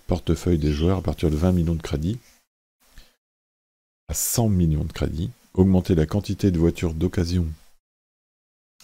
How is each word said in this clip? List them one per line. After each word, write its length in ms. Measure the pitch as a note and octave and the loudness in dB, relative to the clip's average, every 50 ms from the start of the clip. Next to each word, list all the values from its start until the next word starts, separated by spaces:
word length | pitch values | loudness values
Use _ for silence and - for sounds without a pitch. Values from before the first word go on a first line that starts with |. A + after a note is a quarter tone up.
| _ | _
portefeuille 520 | - - E2+ - - E2 - - F2+ F2 D#2+ | -4 -4 -2 0 -2 -2 0 0 0 0 2
des 140 | D2 D2+ D2 | 2 0 0
joueurs 260 | D2 D#2 F2 F#2+ F#2 | 2 2 0 0 0
à 40 | E2+ | -2
partir 280 | E2+ D2+ - - E2 | -4 -4 -2 -2 0
de 60 | D2+ | 0
vingt 160 | D2+ E2 F#2 F#2 | 2 2 2 2
millions 220 | F2+ E2+ D#2+ E2+ | 2 2 0 -2
de 80 | D#2+ - | -4 -4
crédits 360 | - - D2 D2+ F2 A2+ B2+ _ _ _ _ _ _ _ _ _ _ _ _ _ _ - - - _ _ _ _ _ _ _ _ _ _ _ _ _ _ _ _ _ _ _ _ | -6 -6 -4 -4 -4 -6 -6 _ _ _ _ _ _ _ _ _ _ _ _ _ _ -20 -20 -20 _ _ _ _ _ _ _ _ _ _ _ _ _ _ _ _ _ _ _ _
à 80 | - D#2 | -10 -6
cent 340 | - - - - - A#2 A2 | -6 -4 -2 0 0 2 2
millions 360 | G#2 F2+ F2+ D#2+ D#2 D2+ D2+ | 4 2 2 2 2 0 -2
de 80 | E2 - | -4 -4
crédits. 380 | - - - C#2+ D2+ F2 A2+ - _ _ _ - | -4 -4 -4 -4 -4 -6 -8 -8 _ _ _ 2
Augmenter 400 | - F#2 F#2+ F#2+ F#2 F2 - G2+ | 2 4 4 4 2 2 2 2
la 120 | D#2+ D#2 | 2 2
quantité 440 | D#2 - G#2 F#2+ - G2+ - - G2+ | 2 0 -2 -2 -4 -4 0 0 2
de 80 | F2+ E2 | 2 4
voitures 360 | E2 E2+ E2 - - E2+ D#2+ | 2 2 2 0 -4 -4 -4
d'occasion 520 | D#2 E2 F2+ - - F2+ E2+ F2 F2+ F2 D#2+ D#2 - - - - _ _ _ _ _ _ _ _ _ _ _ _ _ _ _ _ _ _ _ _ _ | -2 -4 -2 -2 -2 -2 -2 0 -2 -2 -2 -6 -10 -16 -20 -20 _ _ _ _ _ _ _ _ _ _ _ _ _ _ _ _ _ _ _ _ _